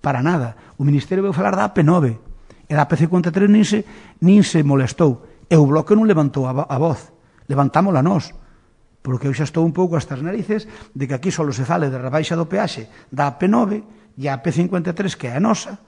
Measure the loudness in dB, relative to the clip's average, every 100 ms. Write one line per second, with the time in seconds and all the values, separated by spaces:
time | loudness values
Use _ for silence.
0 | -4 -2 0 0 -4 -10 -20 -4 0 2
1 | 0 -2 0 0 0 0 -2 2 2 4
2 | 2 -2 -12 -20 -20 -20 -4 -2 0 0
3 | 2 2 0 2 4 4 4 0 -4 -14
4 | -20 _ 4 6 6 2 2 2 0 2
5 | 2 2 -8 -20 2 4 6 2 2 2
6 | 4 2 2 -2 -4 -4 -4 -2 -2 -2
7 | -8 _ _ _ -4 0 0 0 0 2
8 | 2 0 -4 -14 -20 _ _ _ _ _
9 | -6 -4 -4 -4 -4 0 0 0 0 -2
10 | -4 -8 -6 -6 -4 -6 -6 -18 -18 -8
11 | -6 -4 -4 -2 -4 -4 -2 -2 -2 -4
12 | -4 -4 -2 -4 -2 -2 -4 -6 -14 -20
13 | _ -4 -4 -2 0 2 0 -4 -8 -20
14 | _ -10 -6 -4 -4 -2 -2 -2 -4 -4
15 | -6 -6 -8 -2 0 0 -4 -16